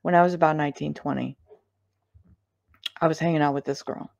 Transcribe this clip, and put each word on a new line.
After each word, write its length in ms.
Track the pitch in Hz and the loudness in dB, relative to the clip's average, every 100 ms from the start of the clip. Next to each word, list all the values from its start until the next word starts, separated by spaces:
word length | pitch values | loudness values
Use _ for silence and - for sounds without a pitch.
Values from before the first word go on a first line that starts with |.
When 120 | - | 4
I 80 | 175 | 4
was 120 | 175 | 4
about 220 | 175 160 156 | 4 2 2
nineteen, 380 | 147 - 147 | -2 -4 -8
twenty, 420 | 143 143 139 131 135 _ - _ _ _ _ _ - _ _ _ _ _ _ - - | -6 -6 -4 -6 -10 _ -20 _ _ _ _ _ -20 _ _ _ _ _ _ -16 -2
I 60 | 160 | -2
was 120 | 156 | 0
hanging 240 | 170 160 | 0 2
out 120 | 147 | 0
with 120 | 139 139 | 0 -4
this 160 | 139 | -6
girl. 280 | - - - | -6 -10 -12